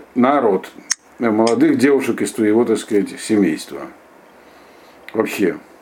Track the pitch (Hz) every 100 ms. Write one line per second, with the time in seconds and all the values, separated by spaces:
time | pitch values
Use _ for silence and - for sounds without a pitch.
0 | - 127 127 143 113 95 - - - -
1 | _ - 117 107 113 113 160 120 139 135
2 | 120 110 98 - 107 110 113 104 - 104
3 | 92 - - 107 87 76 - 71 69 -
4 | - - - - - - - - - -
5 | - 110 101 - 90 73 - -